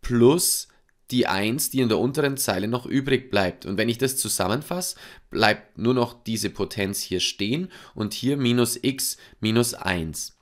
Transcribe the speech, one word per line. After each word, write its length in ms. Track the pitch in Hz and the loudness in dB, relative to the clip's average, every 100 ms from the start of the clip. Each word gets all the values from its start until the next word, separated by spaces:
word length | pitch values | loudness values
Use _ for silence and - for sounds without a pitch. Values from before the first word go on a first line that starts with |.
plus 640 | - 123 117 165 - - - _ _ _ _ | 0 6 8 8 2 -2 -6 _ _ _ _
die 160 | 127 - | -2 0
eins, 440 | 95 104 131 - | 0 0 -2 -2
die 100 | 127 | 0
in 80 | 123 | 2
der 100 | 104 | 2
unteren 380 | 117 139 143 135 | 2 0 -2 0
Zeile 320 | - 95 104 | -2 -2 -2
noch 160 | 120 | -4
übrig 460 | - 135 135 131 131 | -2 -2 0 -2 0
bleibt. 340 | 101 92 85 | 0 0 -2
Und 140 | - 95 | -6 -2
wenn 100 | 110 | 0
ich 100 | 117 | 0
das 180 | 131 131 | -2 -2
zusammenfasse, 800 | 110 - 92 120 151 180 180 - - - _ | -4 -2 0 0 -2 -6 -6 -10 -16 -20 _
bleibt 480 | - 107 107 - - | 2 4 2 -4 -4
nur 160 | 113 | 0
noch 280 | 127 120 - | 2 0 -2
diese 280 | - 113 101 | -6 -4 -4
Potenz 500 | - 98 - 98 98 | -4 -6 -2 -4 -4
hier 200 | - 90 | -4 -2
stehen 500 | - - 101 139 185 - - | -2 -2 -2 -2 -4 -10 -20
und 180 | - 107 | -8 -6
hier 240 | - 127 143 | -2 -2 0
minus 420 | 123 120 117 - | 2 4 2 2
x 340 | - 135 - - - - | -2 -2 -6 -6 -14 -4
minus 320 | 107 110 120 | 2 2 2
eins. 640 | - 92 90 80 76 - _ | 0 -2 -2 -2 -8 -12 _